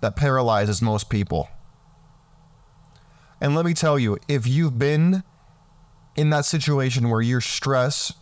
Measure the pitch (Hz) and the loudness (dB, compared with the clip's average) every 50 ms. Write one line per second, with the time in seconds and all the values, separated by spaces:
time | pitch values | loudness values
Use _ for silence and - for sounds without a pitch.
0 | - 104 - - 147 139 131 131 123 117 110 104 104 107 101 90 117 110 107 104 | -4 -4 -2 0 0 2 2 2 2 2 2 2 2 0 0 0 0 0 -2 -2
1 | - - 117 104 98 - 78 80 71 - - - - - - _ _ - - - | -4 -4 -2 -2 -2 -2 -2 -4 -4 -6 -10 -20 -20 -20 -20 _ _ -20 -20 -20
2 | - - - - _ _ _ - - - - - - _ _ - - - - - | -20 -20 -20 -20 _ _ _ -20 -20 -20 -20 -20 -20 _ _ -20 -20 -20 -20 -20
3 | _ _ - - _ - - - 131 139 147 165 170 175 165 - 170 156 147 139 | _ _ -20 -20 _ -20 -8 -4 -2 0 0 2 2 0 0 0 2 2 2 2
4 | 120 107 101 - - - 147 127 113 123 131 156 165 151 127 113 139 143 151 151 | 2 0 -2 -2 -2 -2 -2 0 0 0 2 2 2 0 0 0 0 2 2 2
5 | 165 180 190 190 - _ _ _ _ - - _ _ _ _ - - - - - | 4 2 2 0 -2 _ _ _ _ -20 -20 _ _ _ _ -20 -20 -20 -20 -20
6 | - - - 147 151 151 151 143 139 - 165 156 - 147 147 135 131 131 120 127 | -20 -10 -4 0 0 2 2 0 0 -2 -2 -2 0 0 0 0 0 0 0 0
7 | 117 117 113 110 117 117 127 123 - - - - - 135 135 127 123 139 139 - | 0 0 0 0 0 0 0 -2 -2 -4 -6 -4 -2 0 0 2 0 0 -2 -4
8 | - - - - | -6 -8 -10 -14